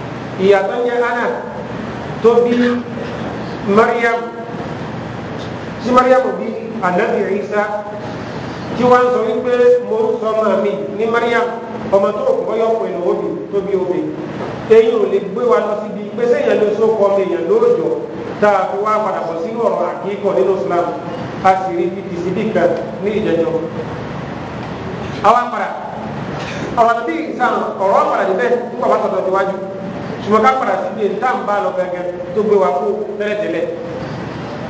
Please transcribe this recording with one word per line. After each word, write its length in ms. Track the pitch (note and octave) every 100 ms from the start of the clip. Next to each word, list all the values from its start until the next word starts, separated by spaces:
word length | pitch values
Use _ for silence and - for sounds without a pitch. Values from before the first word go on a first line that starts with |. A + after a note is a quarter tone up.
| - - - -
ìyá 220 | F#3+ G3
tó 160 | G3
ń 80 | A#3+
jẹ́ 140 | A#3+ B3
Hánà 260 | A#3+ A#3+ A3 - - - - - - - - -
tó 120 | A3+
bí 180 | A#3 A#3+ A#3+ A#3+ A#3+ A#3+ - - - - - - -
Maryam, 540 | - G3+ A#3+ A#3+ A#3+ A#3 A#3 - - - - - - - - - - - - - - -
tí 120 | A#3
Maryam 320 | B3 B3+ C4 A3
bí 180 | F#3+ A3 A3 - -
Ànábì 420 | F#3+ F3+ A#3 G#3+ F#3+
Ìsá, 300 | G3+ - G#3 G#3 G#3+ - - - - - - - - -
tí 120 | -
wọ́n 200 | B3 B3
sọ 140 | B3 B3
wípé 320 | A3 A#3+ B3 A#3+ B3 B3
mo 160 | G3+ A3
ń 80 | A#3
sọ 120 | A#3 G#3+
ọmọ 160 | A3 G#3+ F#3
mi 160 | G3+ G3 -
ní 100 | G3+ A3+
Maryam, 400 | A#3 A#3+ A#3 A#3 - - - -
ọmọ 220 | G3 G3
tó 120 | - - -
kọ́ 160 | G3+
yọ 120 | A3 A3+
pẹ̀lú 280 | A3+ F#3 F3+
obì 260 | F3 F#3 - -
tó 140 | - G3+
bí 140 | F#3
obì. 240 | F#3+ F3 E3+ D3+ - - - - -
Eyín 300 | - A3+ A3+
ò 100 | A#3
lè 140 | F#3+ G3
gbé 220 | F3+ G#3
wa 160 | B3 A#3+
lọ 140 | G#3+ G#3
síbi 260 | - G3+ -
pé 140 | A3+
sẹ́yìn 320 | A#3+ C#4+ - G3+
ló 100 | G#3
sọ 140 | -
ọkọ 200 | A3+ G#3+ G3+
mi 140 | G3
èèyàn 220 | F3+ E3+
lóòjọ́ 460 | E3+ A3 A3 - - - - - - -
tá 120 | G#3
a 140 | G3+
fi 120 | F#3+ G3
wá 140 | G#3+
padà 260 | G#3+ G3 F3+
bọ̀ 160 | D#3+ E3
sínú 220 | E3 A3+
ọ̀rọ̀ 260 | G#3+ - F3
àkíkọ̀ 440 | - F#3 G3+ G3+
nínú 200 | F3 G3
Islam. 320 | F#3 E3+ F3 E3+ - - - - -
A 120 | F#3+
sì 180 | F#3+ F#3+
rí 120 | F3 F3+
ibi 280 | G3 - E3+
síbí 260 | E3+ F#3
kan 260 | G#3+ F3+ F3 - - -
ní 120 | G3
ìjẹjọ́. 400 | G#3+ - E3 E3 E3 D#3+ - - - - - - - - - - - - - - -
Àwa 220 | G3+ A3+
padà, 240 | B3 G#3+ F#3 - - - - - - - - - -
ọ̀rọ̀ 200 | - A3+
àti 120 | A#3
bí 100 | E4 E4
ìsàn 300 | - A3+ B3 A3 G#3
ọ̀rọ̀ 280 | - G3 G3
padà 200 | - F#3
níbẹ̀ 240 | F#3+ F#3 B3 A#3+
nígbà 260 | - - C4
wàá 100 | F#3+
sọ̀tọ̀ 220 | G#3 F#3
síwájú. 340 | F3+ F#3+ G3 - - - - - - -
Ṣùgbọ́n 240 | - G#3+
ká 80 | C4
padà 220 | C4 A#3 F#3+
síbi 240 | F#3 G#3+
èyí 160 | G3+ F#3+
tá 120 | B3
à 20 |
ń 100 | A#3+
bá 120 | G3+ G3+
lọ 140 | F#3
gẹ́gẹ́ 340 | F#3 F3+ F3+ F3+ - -
tó 100 | G#3+
gbé 140 | G#3 G3+
wa 120 | F3+
kú 180 | F3+ G#3 G#3+ G#3
tẹ́lẹ̀tẹ́lẹ̀. 520 | G#3 G#3 G#3 E3 E3+ E3+ E3+ E3 D#3+ - - - - - -